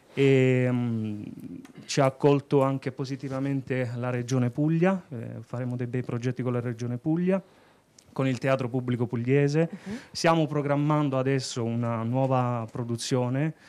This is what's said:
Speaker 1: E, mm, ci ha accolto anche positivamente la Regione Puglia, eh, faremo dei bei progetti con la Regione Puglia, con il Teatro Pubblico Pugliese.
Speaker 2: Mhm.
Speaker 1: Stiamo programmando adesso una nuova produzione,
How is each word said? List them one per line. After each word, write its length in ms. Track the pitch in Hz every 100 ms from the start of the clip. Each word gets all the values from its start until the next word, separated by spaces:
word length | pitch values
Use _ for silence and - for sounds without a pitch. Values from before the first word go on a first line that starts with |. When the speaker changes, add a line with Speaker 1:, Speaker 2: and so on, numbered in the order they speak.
| _
Speaker 1:
E, 540 | - 139 135 131 127 127
mm, 540 | 123 120 113 110 104 104 - - 87 - - -
ci 160 | -
ha 40 | 135
accolto 580 | - 147 143 - 143
anche 280 | 135 135 131
positivamente 1000 | - 131 135 139 135 139 139 131 127 123 120
la 140 | 123
Regione 400 | 123 120 127 123
Puglia, 520 | 147 151 165 180 190 -
eh, 280 | 120 117 117
faremo 380 | 113 123 127 123
dei 100 | 123
bei 160 | 127
progetti 400 | 123 120 123 127
con 80 | 123
la 80 | 123
Regione 380 | 120 113 123 120
Puglia, 440 | 156 160 180 190 - _ _ _ _ _ _
con 140 | - 135
il 120 | 127
Teatro 280 | 135 131 120
Pubblico 380 | 127 123 120 120
Pugliese. 640 | 120 120 139 143 151 165
Speaker 2:
Mhm. 260 | 190 - 226 -
Speaker 1:
Stiamo 340 | - 170 165 151
programmando 720 | 147 143 143 147 151 147 131
adesso 460 | 131 135 127 -
una 400 | 117 117 117 117
nuova 600 | 113 131 135 131 123 120 113
produzione, 840 | 127 117 117 - 131 123 131 156 -